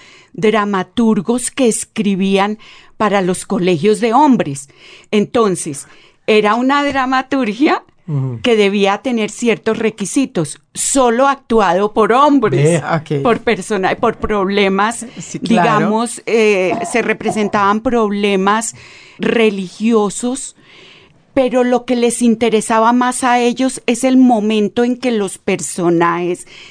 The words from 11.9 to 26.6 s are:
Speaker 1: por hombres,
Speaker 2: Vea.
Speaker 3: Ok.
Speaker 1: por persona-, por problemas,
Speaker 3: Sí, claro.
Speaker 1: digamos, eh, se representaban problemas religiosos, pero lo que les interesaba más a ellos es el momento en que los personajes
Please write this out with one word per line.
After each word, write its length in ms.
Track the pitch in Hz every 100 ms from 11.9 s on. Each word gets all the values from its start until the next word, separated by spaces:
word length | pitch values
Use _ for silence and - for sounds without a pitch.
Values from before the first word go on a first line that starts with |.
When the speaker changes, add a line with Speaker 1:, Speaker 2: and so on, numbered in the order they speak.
Speaker 1:
por 200 | 226 208
hombres, 520 | 240 294 285 214 135 147 170
Speaker 2:
Vea. 180 | - 165
Speaker 3:
Ok. 180 | - 143
Speaker 1:
por 180 | 143 -
persona-, 540 | - 190 180 208 180
por 220 | 180 233 220
problemas, 880 | - 208 190 202 196 190 208 233 233 -
Speaker 3:
Sí, 200 | - 156
claro. 240 | - 226 226 214
Speaker 1:
digamos, 440 | 208 220 240 - -
eh, 460 | 226 214 196 185 - -
se 100 | 220
representaban 800 | 214 214 214 220 202 208 202 214
problemas 920 | 247 233 208 202 202 196 196 214 - - - - - -
religiosos, 1400 | 226 226 220 202 185 - 220 220 208 - 240 262 - - _ - - - _ _ _
pero 300 | 277 254 254
lo 200 | 247 247
que 120 | 240 247
les 260 | 233 -
interesaba 680 | 240 220 233 214 - 226 220
más 320 | 247 247 247
a 160 | 262 247
ellos 420 | 240 240 262 - -
es 180 | 240
el 120 | 262 262
momento 680 | 254 226 214 220 208 -
en 120 | 240 240
que 140 | 254
los 260 | 220 196 -
personajes 1080 | - 185 - - 175 170 170 170 175 180 - -